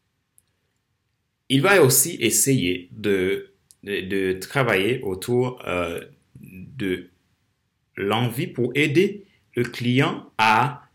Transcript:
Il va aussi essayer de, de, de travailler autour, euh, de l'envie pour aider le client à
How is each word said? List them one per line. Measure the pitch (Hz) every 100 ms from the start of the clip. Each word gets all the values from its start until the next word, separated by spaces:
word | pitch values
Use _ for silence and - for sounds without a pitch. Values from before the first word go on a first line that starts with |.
| _ _ _ _ _ _ _ _ _ _ _ _ _ _ -
Il | 135
va | 170 196
aussi | 135 - 170 -
essayer | 113 - - 135 87 90 -
de, | 113 104 98 92 98 - _ _ _
de, | 95 98
de | 92 98 95 92
travailler | - 143 123 98 98 131
autour, | 104 92 - 123 - - -
euh, | 90 85 85 - _ _ -
de | - 92 92 131 101 90 - _ _ _ _ _ _ _ _
l'envie | - 98 110 120 117 170
pour | - 120
aider | 143 151 139 202 - - _ _
le | -
client | 117 - 117 123 151 202 - -
à | 110 110 135 135 -